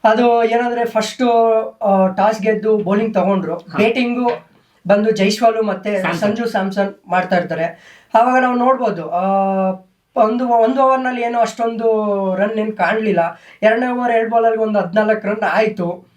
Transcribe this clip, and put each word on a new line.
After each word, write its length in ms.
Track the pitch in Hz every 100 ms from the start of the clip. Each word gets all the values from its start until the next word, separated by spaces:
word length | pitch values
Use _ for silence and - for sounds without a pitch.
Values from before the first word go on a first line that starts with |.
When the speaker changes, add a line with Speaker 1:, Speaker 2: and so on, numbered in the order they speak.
Speaker 1:
ಅದು 400 | 226 226 240 233
ಏನಂದ್ರೆ 400 | 226 233 240 240
ಫಸ್ಟ್, 380 | 233 214 214 - 247 233 226 220 220 -
ಆ, 240 | 208 196 185
ಟಾಸ್ 360 | 185 208 220
ಗೆದ್ದು 360 | 214 214 214 214
ಬೌಲಿಂಗ್ 360 | 175 202 220
ತಗೊಂಡ್ರು. 400 | 196 185 196 156
Speaker 2:
ಹಾ. 220 | 170 - 165
Speaker 1:
ಬ್ಯಾಟಿಂಗು 540 | 220 240 240 247 240 233 - _ _ _ -
ಬಂದು 220 | 202 220
ಜೈಸ್ವಾಲ್ 520 | 208 196 214 226 226
ಮತ್ತೆ 380 | 214 185 214 196
Speaker 2:
ಸ್ಯಾಮ್ಸನ್. 200 | 180 170
Speaker 1:
ಸಂಜು 260 | 208 226 233
ಸ್ಯಾಮ್ಸನ್ 480 | 208 190 190 196 - -
ಮಾಡ್ತಾ 280 | 180 180 180
ಇರ್ತಾರೆ. 280 | 175 160 165 - - - _
ಆವಾಗ 280 | 214 247 254
ನಾವು 160 | 254 247
ನೋಡ್ಬೋದು, 520 | 247 262 226 170 165
ಆ, 140 | 175 190 196 196 190 190 185 _ _ _ 254
ಒಂದು, 320 | 220 240 254
ಒಂದು 340 | 233 226 262
ಓವರ್ 180 | 262 262
ನಲ್ಲಿ 220 | 254 247
ಏನೋ 180 | 233 240
ಅಷ್ಟೊಂದು 440 | 220 - 233 226 226 214 208 202 190
ರನ್ 240 | 185 214 220
ಏನ್ 140 | 214
ಕಾಣ್ಲಿಲ್ಲ. 680 | 208 175 220 214 170 170 - - -
ಎರಡನೇ 240 | 214 247 254
ಓವರ್ 260 | 247 240
ಎರಡು 180 | 226 220
ಬಾಲ್ 140 | 226
ಅಲ್ಲಿ 140 | 226 220
ಒಂದು 200 | 220 208
ಹದಿನಾಲ್ಕು 480 | 170 202 214 214 202
ರನ್ 160 | 208 180
ಆಯ್ತು. 560 | 180 214 - 170 175 _